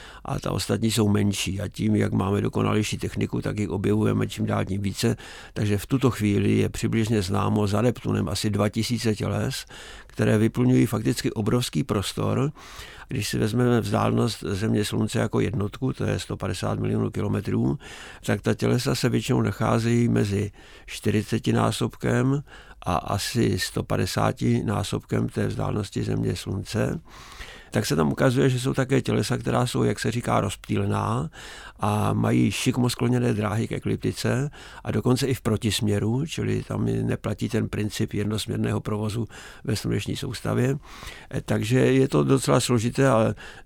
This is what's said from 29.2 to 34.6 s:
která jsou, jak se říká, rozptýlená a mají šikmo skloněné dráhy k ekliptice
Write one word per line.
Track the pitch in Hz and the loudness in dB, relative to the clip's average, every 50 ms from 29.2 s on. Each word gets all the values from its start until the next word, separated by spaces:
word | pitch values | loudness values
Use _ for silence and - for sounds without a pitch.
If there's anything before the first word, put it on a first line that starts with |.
| 110 - 127 120 | 0 0 -2 -2
která | 117 131 120 123 123 | -2 0 0 0 0
jsou, | 123 - 127 120 | 0 0 0 2
jak | 117 107 - | 0 0 0
se | - 113 | -2 -2
říká, | 113 120 - 117 117 113 | -2 -2 -2 0 0 0
rozptýlená | 107 98 - - - - 110 104 101 101 104 104 104 104 110 123 151 160 - - - - - - - - - - | 0 0 -4 -8 -6 -2 -2 0 0 0 0 0 0 0 -2 -2 -4 -6 -8 -14 -16 -16 -16 -16 -18 -18 -8 -4
a | - 107 104 107 104 104 104 | 0 0 2 2 2 2 2
mají | 110 113 113 120 123 120 110 | 2 2 2 4 4 4 2
šikmo | 98 - - 127 117 131 123 123 | 2 0 0 0 2 2 0 0
skloněné | - - 127 120 123 123 120 120 113 | 0 0 0 2 2 2 2 2 0
dráhy | 104 107 101 101 110 113 - | 0 0 0 0 -2 -2 -2
k | 98 | -4
ekliptice | 92 - 110 110 - - 107 101 - - 113 113 123 139 147 - - | -4 -2 -2 -4 -2 -2 -4 -4 -2 -2 0 0 0 -2 -4 -6 -12